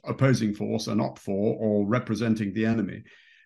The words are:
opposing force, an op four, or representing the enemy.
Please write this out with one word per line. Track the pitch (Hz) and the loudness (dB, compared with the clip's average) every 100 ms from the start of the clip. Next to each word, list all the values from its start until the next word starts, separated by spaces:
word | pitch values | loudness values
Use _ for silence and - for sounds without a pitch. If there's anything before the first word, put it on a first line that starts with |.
| - | -8
opposing | - 135 117 110 | 2 4 4 2
force, | 104 107 110 117 | -2 -2 -4 -2
an | 110 | -2
op | - - | -2 -4
four, | - 98 107 - | -6 -2 0 0
or | 110 104 101 | 0 2 2
representing | 120 - 104 113 110 101 | 0 0 -2 0 0 -2
the | 98 110 | -2 0
enemy. | 113 92 - - - _ - | 0 -2 -6 -14 -20 _ -20